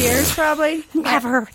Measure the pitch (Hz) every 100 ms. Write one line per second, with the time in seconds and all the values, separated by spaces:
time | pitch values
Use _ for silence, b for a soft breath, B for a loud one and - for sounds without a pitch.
0 | 247 247 302 - 311 302 302 320 - 311
1 | 262 247 240 254 220